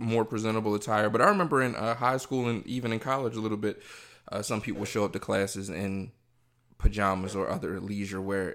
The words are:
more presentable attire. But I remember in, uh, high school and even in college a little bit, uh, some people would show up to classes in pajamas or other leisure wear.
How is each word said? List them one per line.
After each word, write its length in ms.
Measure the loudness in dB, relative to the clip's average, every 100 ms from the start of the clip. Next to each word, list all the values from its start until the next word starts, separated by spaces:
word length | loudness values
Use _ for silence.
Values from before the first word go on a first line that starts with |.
more 240 | 2 2
presentable 500 | 2 0 0 0 2
attire. 340 | 0 2 2 4
But 120 | 6
I 60 | 6
remember 340 | 6 4 4
in, 140 | 2 0
uh, 180 | -2
high 220 | 0 2 0
school 320 | 0 0 0
and 180 | 0 -2
even 260 | -4 -2
in 60 | -2
college 380 | -2 -2 -2 -2
a 40 |
little 160 | -2 0
bit, 240 | -2 -4 -10 -20 -20 -20 -8
uh, 120 | -6
some 180 | -2 -2
people 200 | -2 -4
would 80 | -2
show 160 | 0
up 80 | 0
to 80 | -2
classes 500 | -2 0 0 -4 -6
in 400 | -4 -4 -4 -8 -12 _ _ _ _ _ 0
pajamas 580 | 2 4 2 2 -2 -2
or 120 | -2
other 300 | -2 -4 -4
leisure 400 | -4 -4 -4 -4
wear. 320 | -2 -2 -2